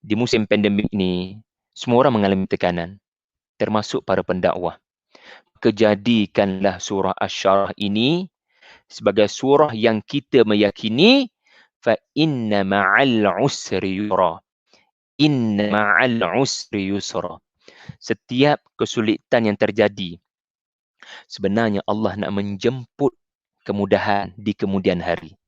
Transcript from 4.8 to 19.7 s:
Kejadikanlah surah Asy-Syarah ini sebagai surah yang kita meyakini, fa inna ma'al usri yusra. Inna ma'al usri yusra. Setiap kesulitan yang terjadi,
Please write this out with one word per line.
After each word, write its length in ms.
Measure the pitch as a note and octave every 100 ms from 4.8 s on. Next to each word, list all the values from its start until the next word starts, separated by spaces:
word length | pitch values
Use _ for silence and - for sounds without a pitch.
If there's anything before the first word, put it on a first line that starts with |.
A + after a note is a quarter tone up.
| _ _ _ - - - _ _
Kejadikanlah 1200 | A#2+ G#2 A2 G2+ G#2 A#2 G2+ - G2 F#2+ G2 F2+
surah 320 | - G2+ F#2+ -
Asy-Syarah 560 | G2 - G2 G2 G2 -
ini 560 | G2+ G#2 B2 E3+ F#3 _ _ _ - - _
sebagai 400 | - G#2+ G2 G#2
surah 400 | - C3 C#3+ D3+
yang 320 | A#2 A2+ A2
kita 400 | - C#3+ - C3+
meyakini, 880 | A2 G#2 G#2 - A2 A2+ G3 C4+ B3+ _ _ _ _ _
fa 160 | - A2 _ -
inna 480 | D#3 C3+ A2+ G#2 G2
ma'al 560 | G2 F#2+ G#2 C#3 A#2 G2+ F2
usri 640 | C3+ - - F#2+ F#2+ F#2+
yusra. 400 | G#2 F#2 F2+ E2 _ _ _ _ _ _ _ _
Inna 480 | D3+ C#3 A2+ G2+ G#2
ma'al 480 | G#2 G#2 F#2 B2+ A#2 F#2 G2+
usri 480 | C3+ - - G#2 F#2+
yusra. 480 | G2+ - F#2+ F2 - _ _ - - - -
Setiap 560 | - A2+ _ B2 C#3+ D3 _
kesulitan 720 | _ A2+ - A2 G#2+ _ B2 A2+
yang 80 |
terjadi, 640 | G#2 G#2